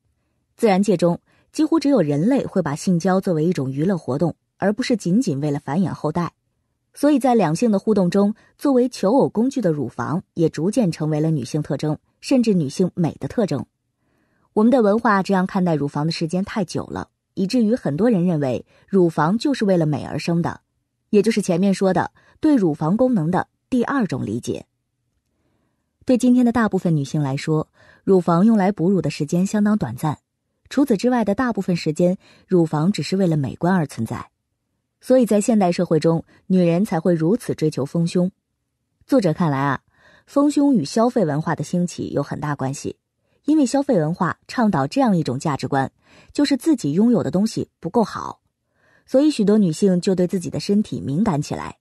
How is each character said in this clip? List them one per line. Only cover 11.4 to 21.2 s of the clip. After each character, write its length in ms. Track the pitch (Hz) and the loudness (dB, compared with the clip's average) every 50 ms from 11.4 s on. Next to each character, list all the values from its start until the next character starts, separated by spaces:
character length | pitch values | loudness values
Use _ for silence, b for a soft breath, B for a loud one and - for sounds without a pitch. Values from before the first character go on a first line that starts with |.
| 117 | -4
性 200 | - - 151 147 | -4 -6 -6 -4
特 160 | - 151 135 | -4 -6 -4
征， 180 | - 151 156 - _ _ _ _ | -4 -4 -6 -6 _ _ _ _
甚 220 | - - 285 254 226 | -4 0 2 2 4
至 100 | 226 196 | 2 2
女 160 | 180 147 131 | 0 0 -2
性 220 | - - 185 170 - | -2 -2 -2 -2 0
美 220 | - 170 143 - - | -2 -2 -2 -4 -6
的 80 | - | -10
特 200 | 139 - - 202 | -6 -4 -2 -2
征。 180 | - 151 120 - - _ _ _ _ _ _ _ _ _ _ _ _ _ _ _ _ _ | -2 -2 -4 -6 -10 _ _ _ _ _ _ _ _ _ _ _ _ _ _ _ _ _
我 80 | 214 214 | 2 4
们 80 | 240 | 4
的 120 | 269 262 220 | 4 4 4
文 180 | 196 202 233 | 4 2 2
化 200 | - 240 202 196 | 2 2 2 2
这 140 | 175 - 196 | 2 0 0
样 100 | 185 185 | 0 0
看 200 | 190 - 196 180 | 0 0 0 0
待 100 | 175 160 | 0 0
乳 140 | 143 143 147 | 0 -2 -2
房 180 | - 147 147 | -2 -2 -4
的 60 | 165 156 | -4 -4
时 160 | - 175 156 | -4 -4 -4
间 160 | - 185 196 | -4 -4 -4
太 200 | - - 226 180 | -4 -4 -6 -6
久 200 | - - 135 80 | -4 -6 -8 -8
了， 260 | - 73 92 - - _ _ _ _ _ | -8 -10 -10 -12 -12 _ _ _ _ _
以 100 | - 196 | -4 -4
至 200 | 185 - 254 226 | 0 0 2 2
于 100 | 208 233 | 2 0
很 220 | 254 - 165 139 | 0 -2 -2 -2
多 120 | 156 208 254 | 0 2 2
人 160 | 233 170 175 | 2 2 2
认 140 | 185 170 147 | 0 0 0
为 260 | 143 127 117 98 b b b b b | 0 -2 -2 -4 b b b b b
乳 220 | b - 190 175 165 | b 2 2 2 2
房 280 | - - 151 160 202 | 2 0 0 0 0
就 160 | 240 - 302 262 | 0 0 -2 -2
是 120 | - 226 | 0 0
为 120 | 196 185 | 2 2
了 80 | 170 160 | 2 2
美 200 | 156 147 113 92 | 0 -2 -4 -6
而 120 | - 87 | -6 -8
生 240 | 147 - - 170 170 | -6 -4 -2 -2 -2
的， 200 | 160 131 82 - _ _ _ _ _ _ _ _ _ _ | -2 -4 -6 -8 _ _ _ _ _ _ _ _ _ _
也 100 | - 208 | 2 2